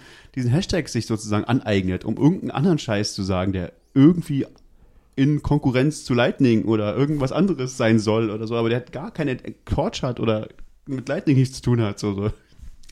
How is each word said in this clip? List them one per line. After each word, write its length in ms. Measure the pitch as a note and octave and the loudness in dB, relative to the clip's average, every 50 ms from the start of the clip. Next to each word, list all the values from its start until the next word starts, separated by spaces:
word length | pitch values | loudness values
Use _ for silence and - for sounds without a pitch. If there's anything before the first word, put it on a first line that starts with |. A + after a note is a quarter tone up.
| - - - - - - - | -10 -20 -20 -20 -20 -12 -8
diesen 160 | C3 B2+ A#2+ | -4 0 0
Hashtag 380 | A#2+ E3+ G3 - - F3+ C3+ - | 0 0 0 0 -2 -4 -4 -2
sich 180 | - A#2+ G#2+ | -4 -4 -2
sozusagen 380 | - A2+ G#2+ A2 G#2+ G#2 G#2+ G#2+ | -2 -4 -4 -2 -2 0 0 0
aneignet, 600 | - A#2+ C3+ - G#2+ G#2 G2 F#2 F#2 F2+ F2+ - | 2 0 0 0 2 0 0 2 0 -2 -4 -4
um 120 | - A2+ | -6 -4
irgendeinen 340 | - B2+ D3 F#3+ - - B2 | 2 2 2 2 2 -4 -6
anderen 280 | - - C#3+ G3 E3+ C#3+ | -4 0 2 2 0 0
Scheiß 360 | - - G#2+ G2+ G#2 - - | 0 -2 -2 -2 -2 -4 -4
zu 80 | - G2 | -6 -4
sagen, 300 | F#2 F#2+ F2+ F#2 G2 F#2+ | -2 0 0 0 -2 -2
der 200 | F#2+ F2 - - _ _ _ - | -4 -4 -6 -10 _ _ _ 4
irgendwie 520 | C3+ C3+ D#3 F3+ E3+ - - D3 C3+ - - - - _ - _ _ - - _ - _ _ - - | 6 6 6 6 4 -2 -4 -4 -4 -4 -6 -8 -20 _ -20 _ _ -20 -20 _ -20 _ _ -2 0
in 220 | C3+ D3 D3+ C#3+ - | 2 2 2 0 0
Konkurrenz 600 | - G3 D#3 - C#3 A#2 B2+ C3+ D3+ D3 - - | 0 0 2 2 2 2 2 2 0 0 -4 -4
zu 100 | - B2+ | -2 0
Lightning 500 | A#2+ A#2+ C#3 - - C3+ B2 A2+ A2 - | 2 2 2 2 2 4 4 4 4 2
oder 320 | G2+ A2 G#2+ G#2 G#2 G2 | 2 0 0 0 -2 0
irgendwas 340 | G#2+ C#3 D3 D#3 C#3+ C3 C3 | 0 0 0 0 -2 -2 -2
anderes 460 | - C#3+ F#3+ G3 E3+ C3+ B2+ B2+ - | 0 0 0 0 0 -2 -4 -8 -4
sein 220 | - B2 A2 A2+ A2 | 0 2 4 4 4
soll 320 | G2+ A2 G#2+ A2+ A#2 G#2+ | 4 2 2 2 0 0
oder 160 | G2+ A2 A2+ | -2 -4 -6
so, 100 | A2 A#2 | -4 -2
aber 140 | A#2 A2+ A2+ | 0 0 0
der 80 | A#2 B2+ | 0 -2
hat 120 | B2+ - - | -4 -6 -12
gar 180 | B2+ D3+ A3+ | -12 -12 -10
keine, 260 | - - D#3+ C3+ B2+ C3 - - - _ _ | -6 -4 -4 -4 -4 -6 -8 -14 -16 _ _
Torch 360 | - - - D#3 A3+ - - - | -6 -2 -2 -2 -2 -4 -4 -4
hat 160 | C3 A#2+ - | -4 -4 -2
oder 300 | - A2+ A2 G#2+ A2 - - - - - - _ - | -2 0 0 -2 -4 -8 -14 -18 -20 -20 -20 _ -12
mit 220 | - C3+ C3 A#2 C3 | -10 -8 -8 -6 -4
Lightning 280 | C#3 F#3 - - C#3 | -6 -2 2 4 4
nichts 200 | B2+ C3 B2+ - | 4 4 2 -2
zu 60 | - - | -6 -2
tun 200 | B2 B2 A#2 A2+ | 0 2 2 2
hat, 160 | G2+ G#2 - | -2 -2 -4
so, 160 | - G#2 G2 | -4 -4 -2
so. 160 | G2 G2+ G#2+ - - _ _ - - - - - - - - | -2 -2 -4 -4 -6 _ _ -20 -20 -20 -20 -18 -20 -18 -10